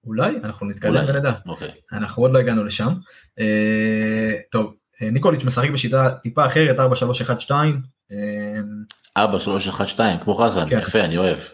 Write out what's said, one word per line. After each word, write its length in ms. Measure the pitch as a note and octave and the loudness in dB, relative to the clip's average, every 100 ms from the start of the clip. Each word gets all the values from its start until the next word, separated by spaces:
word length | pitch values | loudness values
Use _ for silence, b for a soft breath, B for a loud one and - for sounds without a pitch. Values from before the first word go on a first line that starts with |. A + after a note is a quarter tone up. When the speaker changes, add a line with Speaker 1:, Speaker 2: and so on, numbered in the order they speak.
| A2+ | -6
Speaker 1:
אולי, 260 | A2 F3 C4+ | -2 0 -2
אנחנו 220 | G#2+ - G2+ | -8 -8 -10
נתקדם 300 | G2 G#2+ - | -4 0 2
Speaker 2:
אולי. 100 | C3+ | 2
Speaker 1:
ונדע. 200 | C#3 C#3 G#2+ F2+ | 0 0 -4 -8
Speaker 2:
אוקיי. 240 | E2 - - _ | -12 -12 -14 _
Speaker 1:
אנחנו 300 | G#2+ G2+ - | -8 -6 0
עוד 80 | B2+ | 4
לא 80 | C3 | 4
הגענו 240 | B2 A2+ | 4 0
לשם. 300 | G2+ G2 A2+ F#3 B B B - | -2 -2 -2 -2 B B B -4
אה, 920 | A2 G#2+ G#2+ G#2+ A2 G#2+ A2 A2 A2 G#2 - | 0 2 2 2 0 0 0 0 -2 -4 -4
טוב, 240 | A#2 G#2 - _ _ | -2 -2 -6 _ _
אה, 80 | A2 | -2
ניקוליץ' 340 | B2+ F3+ D3 | 2 2 2
משחק 260 | B2+ B2 C#3+ | 0 0 0
בשיטה 400 | C#3 A#2+ C3 C3 - | 0 0 2 2 0
טיפה 220 | A2+ C3 C3+ | -4 0 2
אחרת, 340 | D3+ D#3 B2 | 4 4 4
ארבע 160 | C3 B2+ | 2 2
שלוש 260 | A#2+ B2 | 0 -2
אחד 180 | B2 A#2+ | -2 -4
שתיים. 420 | - C#3+ D3+ C#3 C3 _ _ | -2 0 2 0 -6 _ _
אה, 500 | G2+ G#2 G#2 G#2 G#2+ G#2 G#2 G#2+ - _ G2 | -8 -6 -6 -6 -6 -8 -10 -14 -20 _ 2
Speaker 2:
ארבע 220 | G#2 G2 | 2 2
שלוש 280 | - G2+ G2 | 0 -2 -2
אחד 180 | - G2 | -4 -4
שתיים, 320 | - A2 E2+ | 0 0 0
כמו 160 | - G2 | -2 2
חזן, 340 | A#2 F#2+ D#2+ | 2 2 0
Speaker 1:
כן. 100 | A#2 | -2
Speaker 2:
יפה, 220 | - A2 | 0 0
אני 160 | F2 E2+ | 0 0
אוהב. 200 | F#2 D2+ - | 0 0 -8